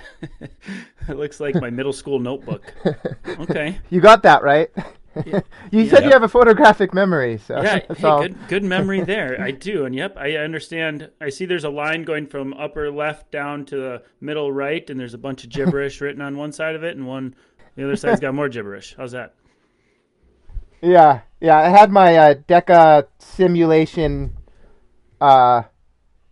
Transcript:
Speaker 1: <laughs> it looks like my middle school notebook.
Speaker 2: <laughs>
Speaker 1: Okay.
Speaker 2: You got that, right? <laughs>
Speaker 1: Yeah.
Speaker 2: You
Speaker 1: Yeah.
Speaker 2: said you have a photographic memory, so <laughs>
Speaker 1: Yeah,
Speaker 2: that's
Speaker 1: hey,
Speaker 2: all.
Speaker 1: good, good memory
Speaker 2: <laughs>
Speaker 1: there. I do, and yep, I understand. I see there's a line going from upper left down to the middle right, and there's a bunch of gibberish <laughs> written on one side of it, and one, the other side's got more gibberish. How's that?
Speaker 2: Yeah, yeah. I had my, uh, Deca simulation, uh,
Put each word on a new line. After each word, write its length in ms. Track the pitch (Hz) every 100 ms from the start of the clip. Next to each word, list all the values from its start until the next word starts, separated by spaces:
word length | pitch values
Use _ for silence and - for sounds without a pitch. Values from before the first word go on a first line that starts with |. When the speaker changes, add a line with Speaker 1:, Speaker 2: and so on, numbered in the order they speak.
| - _
Speaker 1:
<laughs> 240 | - -
it 800 | - _ - 196 - _ - 139
looks 240 | 147 -
like 140 | 147 165
my 140 | 127
middle 240 | 120 139
school 260 | 131 - 135
notebook. 540 | 123 135 - 156 - - 180
Speaker 2:
<laughs> 80 | 151 - - - 180
Speaker 1:
Okay. 400 | 165 160 151 185 -
Speaker 2:
You 100 | 180
got 220 | 196 220
that, 180 | 196 147
right? 280 | 143 147 170 -
<laughs> 40 | - _ _ - 156
Speaker 1:
Yeah. 160 | 190 - - -
Speaker 2:
You 100 | 214
Speaker 1:
Yeah. 80 | 220
Speaker 2:
said 140 | 277 294
you 60 |
have 100 | 262
a 40 | 226
photographic 640 | 247 233 214 285 202 190
memory, 460 | 180 196 165 127 110
so 160 | - 123
<laughs> 80 |
Speaker 1:
Yeah, 160 | 190 185 -
Speaker 2:
that's 120 | 165
Speaker 1:
hey, 80 | 160
Speaker 2:
all. 140 | 147
Speaker 1:
good, 160 | 170 185 -
good 160 | 185
memory 380 | 202 185 190 196
Speaker 2:
<laughs> 40 | 175
Speaker 1:
there. 360 | 214 143 127
I 80 | 127
do, 320 | 135 180 202 131
and 80 |
yep, 220 | 131 185 -
I 200 | 139 156
understand. 720 | 151 156 - 165 160 151 156 _
I 100 | 151
see 160 | 139 185
there's 180 | 180 147
a 40 |
line 340 | 143 151 160
going 240 | 165 151 147
from 260 | 143 135
upper 380 | 139 147 156 147
left 400 | 143 151 151 _
down 340 | 147 143 147 139
to 100 | 139
the 280 | 131 120 - _
middle 300 | 139 151 143
right, 360 | 135 139 165 -
and 120 | 131
there's 160 | 123 117
a 20 |
bunch 260 | 135 127
of 60 | 120
gibberish 500 | 139 135 139 139 -
<laughs> 0 |
written 200 | 143 139
on 160 | 143 139
one 140 | 151
side 220 | 143 160 160
of 80 |
it, 120 | 165 139
and 120 | 127
one, 280 | 131 131 - _ _ _ -
the 80 |
other 120 | 139 139
side's 240 | - 220
got 140 | 139 139
more 120 | 147
gibberish. 440 | 117 101 98 - -
How's 140 | 131
that? 200 | 127 113 _ _ _ _ _ _ _ _ _ _ _ - - - _
Speaker 2:
Yeah, 400 | 170 180 156 127 - _
yeah. 160 | 160 156
I 120 | 160
had 220 | 196 214
my, 240 | 196 180 165
uh, 180 | 151 143
Deca 720 | - 175 - 170 160 151 147 _
simulation, 1200 | _ - 180 175 165 160 160 - 151 143 139 - - _ _ _ _ _ _ _
uh, 440 | 143 135 123 120 107 _ _ _ _ _ _